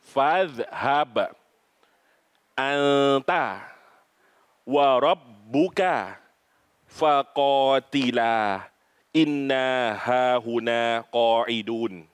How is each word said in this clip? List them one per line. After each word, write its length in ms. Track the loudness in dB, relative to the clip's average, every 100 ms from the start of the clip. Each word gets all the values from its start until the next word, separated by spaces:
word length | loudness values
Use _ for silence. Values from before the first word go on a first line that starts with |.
| _
فاذهب 1000 | -2 0 0 -2 -6 -10 -6 -2 0 0 -2 -4 -8 _ _ _ _ _ _ _ _ _ _ _ -6 -2
أنت 600 | 0 2 4 4 2 2 -2 -2 -6 -16 -20 _ _ _ _ _ _ _ _ -4
وربك 1040 | 2 4 4 2 0 -6 -20 -6 -2 0 0 0 -2 -4 -12 _ _ _ _ _ _ _ -2
فقاتلا 1400 | 2 2 0 -2 0 2 2 0 0 -2 0 0 0 0 -2 -4 -10 _ _ _ _ 0
إنا 460 | 0 0 -2 0 0 0 -2 -2 -2
هاهنا 760 | 0 2 0 -2 -4 -2 0 0 -2 -4 0
قاعدون 760 | 2 2 0 -4 -6 -6 -6 -8 -20